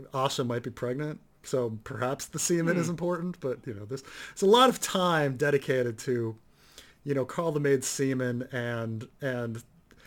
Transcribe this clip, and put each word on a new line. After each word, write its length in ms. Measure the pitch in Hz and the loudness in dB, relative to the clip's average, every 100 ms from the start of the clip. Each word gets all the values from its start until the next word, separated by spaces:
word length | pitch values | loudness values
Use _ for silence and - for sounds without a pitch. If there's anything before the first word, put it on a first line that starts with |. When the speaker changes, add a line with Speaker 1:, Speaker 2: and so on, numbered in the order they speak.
| 135 | -8
Speaker 1:
Asha 320 | 131 139 - 123 | 0 0 0 -2
might 180 | 120 | -2
be 60 | 117 | -4
pregnant. 520 | - 123 131 151 151 - _ | -6 -4 -4 -6 -8 -16 _
So 360 | - 135 120 110 | -4 -2 -2 -4
perhaps 420 | - 113 123 139 - | -10 -4 -4 -4 -6
the 140 | 156 | -4
semen 380 | - 170 165 180 | 0 2 2 2
is 100 | 135 | 0
Speaker 2:
Hmm. 40 | |
Speaker 1:
important, 480 | 160 175 175 180 - | -2 -2 -2 -4 -6
but, 200 | 135 120 139 | -6 -6 -8
you 80 | |
know, 120 | 101 104 | -10 -8
there's, 160 | 135 | -10
there's 400 | - - - - | -12 -16 -14 0
a 60 | 196 | 6
lot 220 | 233 262 | 8 8
of 120 | - | 4
time 560 | - 196 180 160 143 123 | 0 2 4 4 2 2
dedicated 600 | 147 143 - 131 123 110 | 2 2 2 0 0 -2
to, 360 | - 123 113 110 _ _ - - - _ | -2 -2 -2 -6 _ _ -20 -20 -20 _
you 100 | 143 | -4
know, 100 | 135 | -2
Carl 280 | 127 - 165 | -2 -2 0
the 80 | 151 | 2
Maid 240 | 143 135 | 4 4
semen 640 | 123 - 135 131 127 120 127 | 2 0 0 2 0 -2 -4
and, 560 | 127 120 117 113 110 - - | -4 -4 -4 -4 -6 -10 -8
and 420 | 139 123 117 113 - - _ - | -4 -4 -4 -8 -12 -20 _ -20